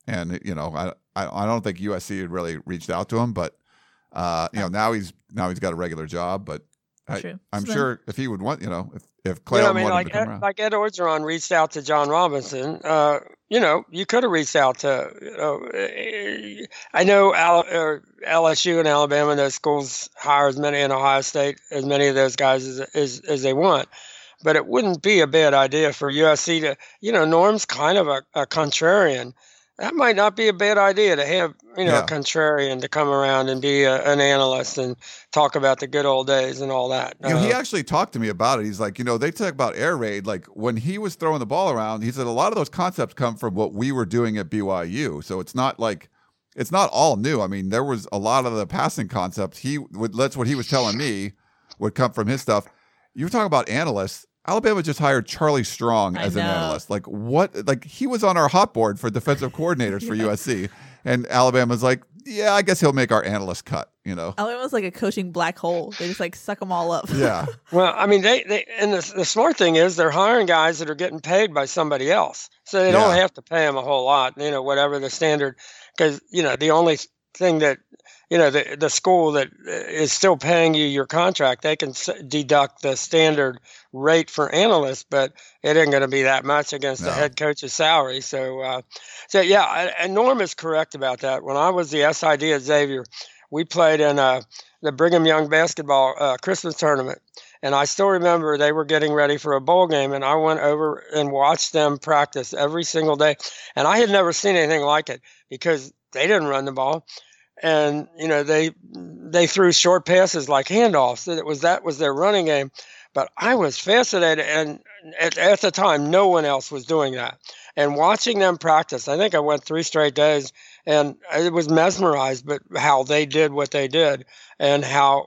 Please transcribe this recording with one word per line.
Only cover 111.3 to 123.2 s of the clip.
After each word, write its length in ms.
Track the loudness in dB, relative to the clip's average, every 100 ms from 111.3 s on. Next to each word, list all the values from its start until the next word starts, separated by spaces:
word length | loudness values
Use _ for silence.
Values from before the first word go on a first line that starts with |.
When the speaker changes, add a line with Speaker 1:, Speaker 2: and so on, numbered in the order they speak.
| -6 -4
Speaker 3:
was, 140 | 0
that 220 | 0 0
was 140 | -2 -2
their 160 | -2
running 320 | 2 2 2 2
game. 260 | 0 -2 -10 -20 -20 -8
But 160 | -4 -4 -2
I 180 | 0 2
was 220 | 2 -2
fascinated, 680 | 2 2 2 2 2 2 0
and 340 | -2 -2 -6 _ -20 -14 -4
at, 180 | -2 2
at 220 | 2 4
the 120 | 2
time, 380 | 0 2 2 2
no 180 | 4 4
one 160 | 4 2
else 260 | -2 -4
was 140 | -10 -2
doing 300 | 0 0 -4
that. 220 | -8 -12 -20 -20 -8 -2
And 200 | 0 2
watching 440 | 2 2 0 2
them 180 | 2 2
practice, 500 | 2 2 2 -4 -4
I 80 | -2
think 180 | 0 0
I 40 |
went 260 | 0 -2 -2
three 180 | -4
straight 300 | -2 0 2 4
days, 380 | 2 2 -2 -14 -20 -10 0
and 300 | 2 2 -4 -6
I 200 | -2 0
was 180 | 0 2
mesmerized 760 | 4 2 2 0 2 -2 -4 -8
by 140 | -10 -8 -2
how 260 | 2 2
they 220 | 2 0